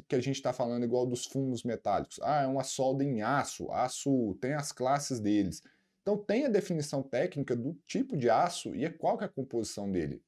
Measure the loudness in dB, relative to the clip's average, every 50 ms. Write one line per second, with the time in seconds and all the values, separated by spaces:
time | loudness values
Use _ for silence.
0 | -6 -2 0 0 0 0 -2 -2 -2 -2 -2 0 -2 -2 0 0 0 2 2 2
1 | 2 2 -2 -4 -6 -4 -2 -2 -2 0 -2 -2 -2 -4 -4 -2 0 0 0 0
2 | 0 -4 -8 -4 0 0 2 2 2 2 0 -2 -2 -2 -2 0 2 2 2 2
3 | 0 0 0 0 0 2 2 0 0 -2 -6 -8 -8 -4 -2 0 0 -2 -2 -2
4 | 0 2 4 4 4 2 -2 -2 -2 -2 -2 -2 -4 -6 -4 -2 2 2 2 2
5 | 0 -2 -4 0 2 4 4 4 4 2 -2 -8 _ -20 _ _ _ _ _ _
6 | -2 0 0 0 0 0 0 2 2 2 2 2 2 2 -2 -2 -2 -2 -2 -4
7 | -4 -2 0 0 0 0 0 -2 -2 0 0 -2 -2 -4 -6 -8 _ -4 -2 -2
8 | -2 0 0 2 4 6 6 6 4 2 0 -4 -6 -6 -2 -2 -2 -2 -2 -2
9 | 0 0 0 0 -2 -6 -4 -6 -6 -2 -2 -2 -2 -2 -4 -6 -4 0 0 0
10 | 0 -2 -4 -8 _